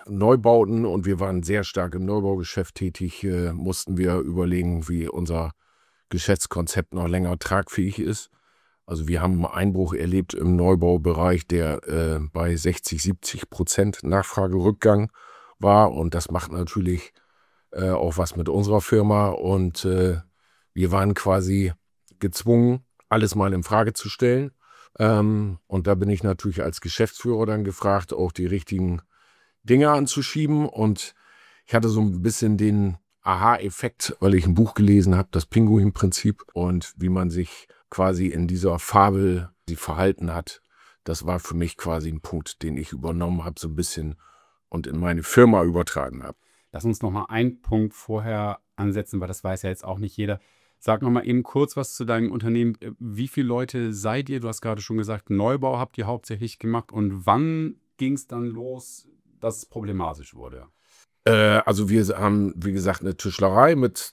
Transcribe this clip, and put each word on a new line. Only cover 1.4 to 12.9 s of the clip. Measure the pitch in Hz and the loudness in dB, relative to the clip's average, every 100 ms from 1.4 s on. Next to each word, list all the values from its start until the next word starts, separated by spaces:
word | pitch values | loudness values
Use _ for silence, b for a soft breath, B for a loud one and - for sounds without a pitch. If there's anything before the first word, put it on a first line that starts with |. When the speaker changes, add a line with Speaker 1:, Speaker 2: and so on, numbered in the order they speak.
Speaker 1:
sehr | 82 104 98 | -2 -2 -2
stark | 98 90 92 | -4 -4 -4
im | 92 | -4
Neubaugeschäft | 104 98 95 85 - 90 - | -2 -2 -2 -4 -6 -8 -6
tätig, | 95 - 90 - 98 | -8 -6 -8 -6 -4
äh, | 90 87 | -2 -4
mussten | 82 92 92 - 92 | -4 -6 -6 -4 -2
wir | 90 90 | 0 0
überlegen, | 73 85 87 90 87 85 80 | -2 -2 0 0 0 -2 -2
wie | 87 82 | -4 -4
unser | - 85 82 82 - _ _ _ _ - | -6 -4 -4 -6 -10 _ _ _ _ -8
Geschäftskonzept | 90 - 98 - 87 85 - 82 | -4 0 0 -2 -4 -4 -4 -6
noch | 90 85 | -4 -2
länger | 92 90 85 | 0 -2 -4
tragfähig | - 95 - - 95 98 | -2 -2 -2 -4 -4 -2
ist. | 92 107 - _ _ _ _ _ - | -4 -6 -10 _ _ _ _ _ -10
Also | 85 78 | -6 -2
wir | 85 | 0
haben | 90 90 85 | 0 0 0
einen | |
Einbruch | - 101 92 90 60 | 0 0 0 -2 -2
erlebt | 85 95 90 | 0 0 -2
im | - 87 87 | -2 2 4
Neubaubereich, | 87 92 87 90 80 80 90 90 - | 4 4 4 4 2 2 2 2 0
der, | 87 80 73 - | 0 0 -2 -4
äh, | 78 80 78 76 | -2 0 -2 -4
bei | 82 87 85 | -2 -2 0
sechzig, | 87 87 - | 0 -2 -4